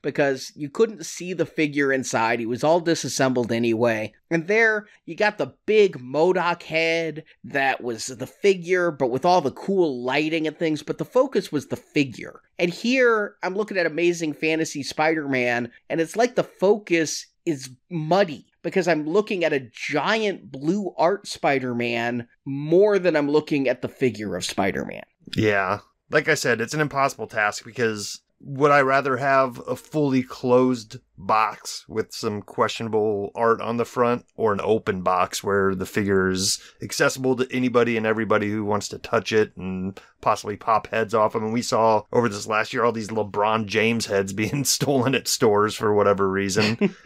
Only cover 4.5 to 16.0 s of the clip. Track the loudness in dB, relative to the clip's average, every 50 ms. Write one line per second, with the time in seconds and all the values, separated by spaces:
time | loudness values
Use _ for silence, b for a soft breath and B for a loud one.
4.5 | 2 4 4 4 2 0 -4 b b b _ -12 -4 0 0 0 0 -2 -4 -6
5.5 | -8 _ _ 2 4 4 4 4 2 -2 -10 -6 -2 2 2 2 2 2 0 -2
6.5 | -2 -4 -6 -4 -2 0 0 2 0 0 -2 -4 -6 -10 -14 b b b -14 -6
7.5 | -2 0 0 0 0 -2 -4 -6 -6 -6 -8 -10 -10 -10 -10 -12 -6 _ 2 2
8.5 | 2 2 0 0 0 2 2 0 0 0 0 0 0 2 2 4 4 4 2 0
9.5 | -2 -4 -4 0 2 2 2 2 0 -2 -2 -2 0 0 0 0 -2 -2 -2 -4
10.5 | -4 -2 -2 -2 -2 -2 -4 -6 -8 -6 -8 -2 2 2 2 2 0 -2 -2 -2
11.5 | -2 -4 -4 -4 -8 -10 -10 _ 0 0 0 0 -2 -10 -14 -16 -16 -20 _ _
12.5 | _ -4 -4 -4 -2 -2 -2 0 2 4 4 4 4 2 0 -4 -6 _ -8 -6
13.5 | -4 -4 -6 -2 -2 0 0 0 0 2 2 2 2 0 -2 -6 -4 -2 -2 0
14.5 | 0 0 -2 -4 -4 -8 -8 -6 -2 0 0 0 0 0 -2 -2 -2 0 0 0
15.5 | 0 -2 -2 -6 B B B -6 -2 -2